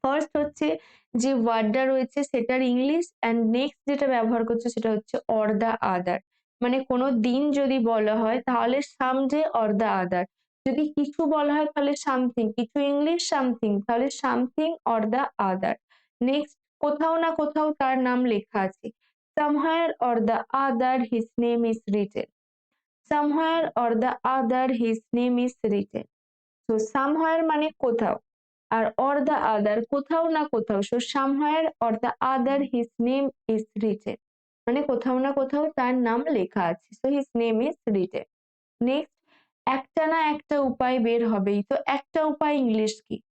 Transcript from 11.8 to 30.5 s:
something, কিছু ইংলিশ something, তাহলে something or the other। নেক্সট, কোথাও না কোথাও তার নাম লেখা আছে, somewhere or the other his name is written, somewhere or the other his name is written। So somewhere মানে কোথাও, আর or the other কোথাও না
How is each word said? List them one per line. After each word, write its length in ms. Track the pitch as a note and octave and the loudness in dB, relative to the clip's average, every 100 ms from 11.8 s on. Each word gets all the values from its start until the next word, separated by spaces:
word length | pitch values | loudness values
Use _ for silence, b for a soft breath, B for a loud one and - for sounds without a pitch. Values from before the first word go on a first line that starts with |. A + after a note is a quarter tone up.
| C#4+ C#4+ - | -2 -2 -2
something, 400 | B3+ B3+ A#3+ A3 G#3+ | 0 0 0 -2 -2
কিছু 200 | A#3 C#4+ C#4+ | -4 -2 0
ইংলিশ 280 | C#4+ D4+ E4+ - | 0 0 0 -2
something, 420 | C#4+ B3+ A#3 G#3+ G3+ | 0 0 0 0 -2
তাহলে 220 | G3+ A#3 C#4 - | 0 -2 -2 -2
something 480 | C4 B3 B3+ - D#4 E4 - | -2 -2 -2 -2 -2 -2 -2
or 100 | A3+ G#3+ | 0 0
the 100 | A#3+ C#4 - G3 | -2 -4 -2 -2
other। 240 | F#3 G3 - _ b b _ | 0 -2 -4 _ b b _
নেক্সট, 340 | B3 C#4+ D4 _ _ _ | -2 -2 -4 _ _ _
কোথাও 320 | D4 D4 D#4+ E4 | -4 0 0 2
না 60 | E4 D#4+ | 0 0
কোথাও 280 | D4+ D4+ D4+ D4+ | -2 0 -2 0
তার 140 | C4+ C4 B3 | 0 2 0
নাম 120 | B3 B3 | 0 0
লেখা 260 | G#3 G3+ G#3+ F#3+ | 0 -2 -2 -2
আছে, 200 | - A3+ - _ _ _ - | -4 -16 -16 _ _ _ -2
somewhere 520 | D4 D4 D#4+ E4 E4+ - B3 | 0 0 0 0 -2 -2 -2
or 80 | A#3 A3+ | 0 0
the 100 | A3+ - C4+ | -2 -2 -2
other 300 | C#4 A#3 B3+ B3+ A#3 | 0 0 0 0 0
his 160 | A#3 A3+ - | -2 -2 -2
name 200 | A#3 A#3 A#3 | 0 2 0
is 80 | A3+ - | -2 -2
written, 340 | G#3 G3+ - - _ _ _ _ _ _ _ _ | -2 -2 -6 -10 _ _ _ _ _ _ _ _
somewhere 540 | D4 D4 D4 D#4+ E4 D#4+ - | 0 2 0 0 0 0 0
or 80 | A#3+ A3+ | 0 2
the 100 | B3 B3+ B3 | 0 -2 -2
other 300 | C4 A#3 B3+ C4 A#3+ | 0 0 0 0 0
his 160 | A#3 A3+ _ A#3+ | 0 -2 _ -2
name 180 | B3 A#3+ B3 | 0 0 -2
is 60 | - G#3+ | -2 -2
written। 340 | G3+ G3 - - _ _ _ _ _ | -2 -2 -10 -12 _ _ _ _ _
So 80 | - A3 A3 | -2 -2 0
somewhere 480 | C#4 C#4 D#4+ D#4+ E4 D#4+ | 0 0 0 2 2 2
মানে 160 | D4+ D4+ _ | 0 -2 _
কোথাও, 340 | B3+ A3+ G#3 - _ _ _ _ _ | -2 0 0 -2 _ _ _ _ _
আর 140 | A3 A3 A3 C4+ | -2 0 0 0
or 80 | C#4+ C#4 | 2 2
the 80 | D4 - | 2 2
other 240 | G#3+ G#3 G#3+ A#3 | 2 2 0 0
কোথাও 320 | C#4+ C#4 E4 E4 | -4 0 0 2
না 80 | D#4 D4 | 0 0